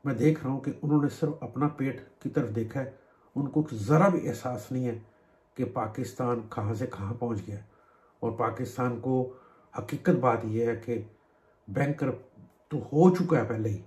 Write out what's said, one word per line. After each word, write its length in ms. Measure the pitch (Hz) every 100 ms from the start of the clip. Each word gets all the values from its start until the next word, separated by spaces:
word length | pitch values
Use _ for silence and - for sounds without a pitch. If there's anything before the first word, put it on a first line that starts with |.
| 143
मैं 100 | 117
देख 260 | 147 156
रहा 80 | 131
हूँ 80 | 135
कि 80 | 147 -
उन्होंने 240 | 151 147 143
सिर्फ 280 | - 156 -
अपना 240 | 127 127 147
पेट 380 | - 135 127 - _
की 60 | -
तरफ 220 | 151 110
देखा 300 | 107 110 135
है, 180 | 127 - _ _ _ 139
उनको 300 | 139 156 151
ज़रा 360 | 110 101 156 196
भी 100 | 170
एहसास 500 | - - 127 123 -
नहीं 120 | 127
है 100 | 123 110 - _ _ _ _ -
कि 80 | 123
पाकिस्तान 760 | 127 107 120 123 - 123 117 110
कहाँ 220 | - 104
से 120 | 107 127
कहाँ 260 | 95 98
पहुँच 300 | 120 120 107 92
गया। 180 | 101 - _ _ _ _ _
और 100 | 117
पाकिस्तान 640 | 107 117 113 120 - 123 117
को 240 | 131 131 127 - - - _
हकीकत 400 | - 110 - - 123
बात 280 | 123 113
यह 240 | 113 110 117
है 60 | 110
कि 180 | - 113 104 _ _ _ _ _ -
बैंकरप्ट 600 | 101 139 - 131 - - - - _ _
तो 80 | 147
हो 260 | - 147 180
चुका 280 | 180 - 123
है 60 |
पहले 240 | 107 113 107
ही। 140 | 101